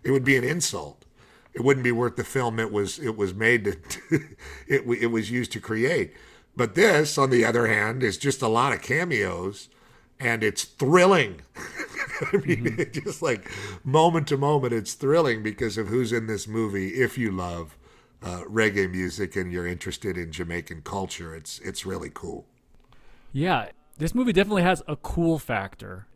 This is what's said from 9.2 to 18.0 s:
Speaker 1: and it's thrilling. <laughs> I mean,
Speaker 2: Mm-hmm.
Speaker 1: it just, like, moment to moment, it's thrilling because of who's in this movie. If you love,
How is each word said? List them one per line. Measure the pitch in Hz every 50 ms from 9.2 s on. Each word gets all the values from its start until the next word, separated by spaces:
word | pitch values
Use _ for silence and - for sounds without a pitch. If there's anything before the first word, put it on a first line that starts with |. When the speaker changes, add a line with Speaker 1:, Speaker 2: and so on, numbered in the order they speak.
| 101 92 87 87 90 98 101 - - - _ _ _ _ - - _ _ _ _
Speaker 1:
and | 131 120 117 110
it's | 110 107 98 - -
thrilling. | - _ - 139 131 165 180 180 190 196 170 127 101 87 76 - _
<laughs> | _ - - - - - - - - - - - - - - -
I | - 202
mean, | - 143 170 107 120
Speaker 2:
Mm-hmm. | - 113 139
Speaker 1:
it | 160 - -
just, | 151 - 104 101 -
like, | 165 147 120 101 - - - - - - - - -
moment | 135 131 160 160 175 165 165 143 -
to | 147
moment, | 135 139 147 151 143 131 123
it's | 117 113 98 - -
thrilling | - 143 135 151 170 160 135 117 110
because | 107 107 98 - 123 110 92 110
of | 107 95
who's | 113 127 127 107
in | 120 117 113
this | 110 110 98 - 110
movie. | 107 113 113 107 98 98 95 95
If | - 131 127 117 -
you | 135 120 107
love, | 95 92 90 87 87 85 82 78 - _ _ - - _